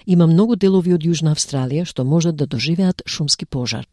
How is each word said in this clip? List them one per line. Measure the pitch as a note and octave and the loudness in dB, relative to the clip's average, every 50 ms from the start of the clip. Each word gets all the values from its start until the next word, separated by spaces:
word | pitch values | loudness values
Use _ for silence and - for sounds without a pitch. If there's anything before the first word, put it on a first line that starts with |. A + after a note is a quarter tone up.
| _ - | _ 0
има | F#3 F3 E3+ D#3+ | 4 4 6 6
многу | E3 E3+ G#3 A3+ A#3+ | 6 4 4 2 2
делови | F#3 G3+ F#3+ F#3+ F#3+ E3+ F3+ F3+ | 2 2 2 2 2 2 2 0
од | F3 | 0
Јужна | D#3 E3+ E3+ D3+ D#3+ D#3 D3+ | 0 0 -2 0 0 0 0
Австралија | - - - - C#3 C3 B2+ C3+ D#3 F3 | -2 -4 -4 -4 -4 -4 -2 -2 -4 -4
што | - - - B2+ | -6 -4 -4 -2
можат | C3 D3+ E3+ D#3 F3 E3+ | 0 2 2 2 0 0
да | D3 D3 C3+ | -2 -4 -4
доживеат | - A2+ - D3 E3+ E3+ G3 F#3 F3+ - - | -4 -4 -2 -2 0 0 0 0 0 -2 -6
шумски | - - - D#3 C#3+ - - - | -10 -8 -6 -2 -2 -2 -2 -4
пожар." | - - C3+ B2 A#2 - A2 A#2+ - | -6 -6 -6 -4 -4 -6 -8 -10 -2